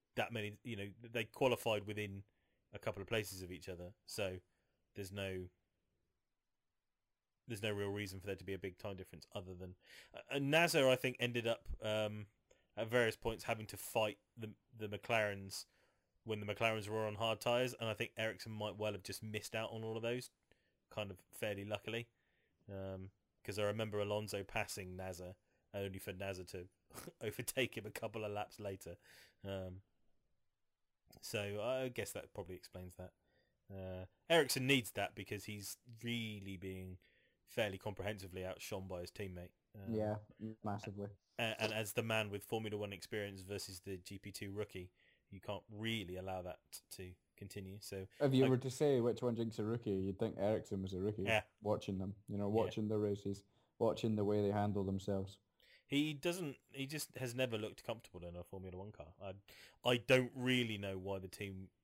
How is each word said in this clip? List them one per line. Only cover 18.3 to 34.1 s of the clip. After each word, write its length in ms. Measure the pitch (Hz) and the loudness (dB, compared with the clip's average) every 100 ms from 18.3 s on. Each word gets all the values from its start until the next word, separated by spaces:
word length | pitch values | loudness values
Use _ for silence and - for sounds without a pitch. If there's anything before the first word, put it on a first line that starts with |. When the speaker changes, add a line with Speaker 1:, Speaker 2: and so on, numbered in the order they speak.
| 92 110 | 0 -6
Speaker 1:
might 260 | 107 104 98 | -4 -4 0
well 160 | 107 | 0
have 100 | 101 | 0
just 180 | - 98 | -4 -6
missed 340 | 110 107 - 113 | -4 -4 -2 -2
out 140 | 110 | -2
on 120 | 113 | -4
all 120 | 110 113 | -4 -2
of 60 | |
those, 280 | 117 123 - _ _ _ _ _ _ | 0 -2 -4 _ _ _ _ _ _
kind 180 | - 101 | -6 -6
of 60 | 92 - - | -6 -12 -4
fairly 260 | 110 101 101 | -2 -2 -2
luckily, 420 | 104 - 113 117 _ _ _ _ _ - | -4 -2 -4 -4 _ _ _ _ _ -10
um, 400 | 98 95 95 95 _ _ _ | -8 -6 -6 -10 _ _ _
'cause 160 | - 101 | -8 0
I 40 | |
remember 360 | 104 107 110 104 | 2 2 0 0
Alonso 440 | 101 104 107 101 | 2 0 0 -4
passing 520 | 95 110 101 - 92 92 | -2 -2 -2 -4 -8 -6
Nasser, 400 | 92 87 90 95 _ _ _ | -6 -6 -8 -12 _ _ _
only 260 | 101 98 95 | -4 -4 -4
for 140 | - | -8
Nasser 300 | 92 98 92 90 | -6 -4 -4 -6
to 220 | 95 90 _ _ | -8 -10 _ _
<laughs> 320 | - - - | -14 -14 -6
overtake 540 | 110 - 123 - 123 - | -6 -4 -4 2 2 0
him 80 | 104 | -8
a 60 | |
couple 340 | - 110 110 107 | -6 -4 -4 -2
of 60 | |
laps 280 | 101 104 - | -2 -4 -4
later. 360 | 104 95 - 87 - - - _ 101 | -6 -6 -8 -12 -16 -20 -20 _ -6
Um, 340 | 98 92 92 - _ _ _ _ _ _ _ _ _ _ _ _ - | -4 -4 -8 -14 _ _ _ _ _ _ _ _ _ _ _ _ -14
so 400 | - 107 101 104 | -4 -2 0 0
I 280 | 113 131 131 | 0 0 0
guess 220 | 117 - | -2 -4
that 220 | 101 - | -4 -8
probably 220 | - 90 92 | -8 -8 -8
explains 400 | - 92 90 - | -10 -12 -10 -10
that. 160 | 92 _ _ _ _ _ - | -14 _ _ _ _ _ -12
Uh, 340 | 98 92 92 92 | -8 -6 -6 -8